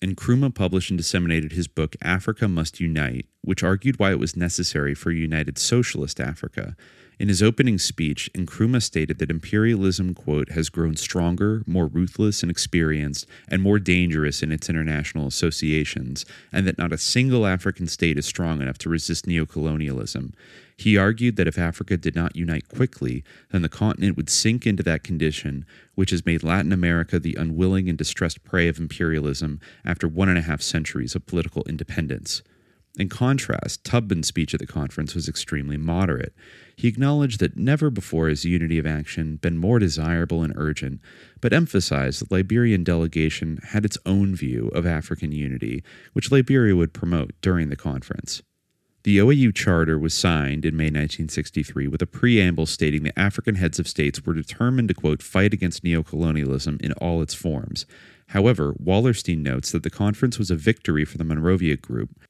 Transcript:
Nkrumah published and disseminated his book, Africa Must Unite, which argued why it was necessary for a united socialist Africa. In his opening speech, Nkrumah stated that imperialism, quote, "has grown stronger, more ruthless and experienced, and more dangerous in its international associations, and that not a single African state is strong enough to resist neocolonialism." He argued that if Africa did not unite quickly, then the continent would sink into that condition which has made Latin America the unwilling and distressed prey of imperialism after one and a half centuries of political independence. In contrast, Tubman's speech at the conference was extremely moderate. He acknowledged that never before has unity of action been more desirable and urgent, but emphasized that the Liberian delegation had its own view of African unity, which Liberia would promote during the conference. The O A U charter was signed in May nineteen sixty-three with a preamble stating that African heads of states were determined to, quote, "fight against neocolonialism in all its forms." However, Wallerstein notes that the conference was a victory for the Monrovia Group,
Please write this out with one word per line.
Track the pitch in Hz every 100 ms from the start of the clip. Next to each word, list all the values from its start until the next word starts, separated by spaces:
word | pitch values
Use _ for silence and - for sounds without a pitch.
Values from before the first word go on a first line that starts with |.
Nkrumah | 92 95 - 123 139 117
published | 92 92 -
and | 90
disseminated | 80 92 87 80 76
his | 82 82
book, | - 78 -
Africa | 80 92 104 110 104
Must | 85 80 -
Unite, | 85 78 69 62 - _
which | - 92
argued | 90 98 135 127
why | 98
it | 85
was | - 90
necessary | 87 - 87 76 71 71
for | -
a | 82
united | 80 80 73 -
socialist | - 123 120 - 69 -
Africa. | 64 80 - - 87 85 - - - -
In | 107
his | 92
opening | 110 117 127 98
speech, | - - 78 71 -
Nkrumah | 92 85 - 110 127
stated | - 80 78 80
that | 80
imperialism, | 82 - 104 113 110 95 92 92
quote, | 85 - 73 -
"has | 82 80
grown | 85 82 78
stronger, | - 90 85 87 104 110 107
more | 90 80
ruthless | 71 90 - 107 101
and | 87
experienced, | 85 - 87 80 76 73 71 - - -
and | 95
more | 98 104
dangerous | 92 90 87 78 73 -
in | 76
its | 78 -
international | 82 78 76 73 80 69
associations, | - 85 - 78 78 73 - 62 69 - - -
and | - 92
that | -
not | 82
a | 78
single | - 123 131 123 101
African | 92 98 - 87
state | - 85 73
is | -
strong | - 85 78
enough | 65 65
to | -
resist | 82 - 80 -
neocolonialism." | 82 78 - 78 78 76 65 53 62 64 - - - - -
He | - 101
argued | 98 113 120 104
that | 80
if | 90
Africa | 85 - - 90
did | 90 85
not | 85 -
unite | 85 78 -
quickly, | - 127 - 64 62 - - _
then | 92
the | 80
continent | - 107 - 95 -
would | 76
sink | - 110 123 117
into | 95
that | 85 80 -
condition | 82 78 73 73 69 - - _
which | - 95
has | 87 85
made | 82
Latin | 80 92 78
America | 92 87 85 80 -
the | 78 -
unwilling | 82 78 92 95 90
and | 82
distressed | 78 - 85 -
prey | - 92 85
of | 80
imperialism | 80 - 85 78 71 69 78 73 - - -
after | 87 85
one | 80 95
and | 90
a |
half | 80 73
centuries | - 80 73 - 62 -
of | -
political | 87 82 -
independence. | - 76 71 - 76 60 - - - _ _ _ _ -
In | 98
contrast, | - 123 135 - - - - -
Tubman's | 123 104 87 76
speech | - 78
at | -
the | 76
conference | - 71 - 76 87
was | 78
extremely | 78 - 76 69 76
moderate. | 80 85 95 62 - - - - - -
He | 120
acknowledged | 113 139 147 139 107
that | - -
never | 123 151 151
before | 110 - 80 80
has | 73
unity | 85 87 82 80
of | 76
action | 76 76 - 80 78
been | 87 82
more | 92 120
desirable | 92 73 80 85 85 82
and | 80 -
urgent, | 76 76 67 67 - - - -
but | 120
emphasized | 139 170 98 - 71 67 69
that | -
the | 95
Liberian | 92 113 120 98
delegation | 87 85 82 80 78 - 80 78 -
had | 110 107
its | - 90
own | 98 98 90
view | 65 60 57
of | - 85
African | 78 - 82 80
unity, | 76 69 65 53 62 - - -
which | - -
Liberia | 139 123 135 113 90
would | 82
promote | - 85 87 67 -
during | 95 90 76
the | 71
conference. | 80 65 - - - - - _ _ _ _ _
The | - 101
O | 110
A |
U | 143 120
charter | - - 85 80 78
was | 80 -
signed | 90 80 69 76 80
in | 78
May | 78
nineteen | 76 76 - 80
sixty-three | 82 78 - - 71 69
with | 78
a | 90
preamble | - 123 113 90 82 78
stating | - 78 76
that | 73 -
African | 101 - - 98
heads | 85 -
of | 82
states | - 73 - -
were |
determined | 80 76 - 120 131 110
to, | 90
quote, | 78 73
"fight | - 95 104
against | 104 90 -
neocolonialism | 87 82 78 78 82 78 67 67 80 71
in | -
all | - 87 82
its | 76 -
forms." | 90 69 - - - - - - -
However, | 98 110 98 71 65
Wallerstein | 85 98 127 113 - 82
notes | 71 64 -
that | 85
the | 80
conference | - 101 104 131 117
was | 98
a | 82
victory | 76 - - 76 76
for | -
the |
Monrovia | 80 76 85 92 82 69
Group, | - 60 57 - _